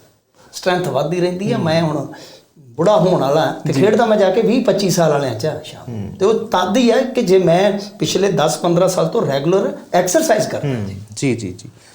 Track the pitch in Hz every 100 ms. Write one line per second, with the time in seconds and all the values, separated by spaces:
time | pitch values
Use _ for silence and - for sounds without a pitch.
0 | _ _ _ _ - - 185 180 175 131
1 | 151 180 180 180 214 226 165 165 160 147
2 | 135 - - - _ 165 131 120 185 202
3 | 185 156 135 156 156 - 147 131 202 214
4 | 226 202 190 226 196 247 - 190 190 170
5 | 160 143 131 110 151 139 - - 127 110
6 | 95 - 196 214 - 180 185 233 240 247
7 | 247 247 185 190 165 175 202 202 - -
8 | 151 185 196 143 156 - 175 170 180 165
9 | 160 233 147 135 160 190 262 - - 175
10 | 175 320 320 208 - 214 143 120 98 98
11 | - - 139 113 92 90 - - -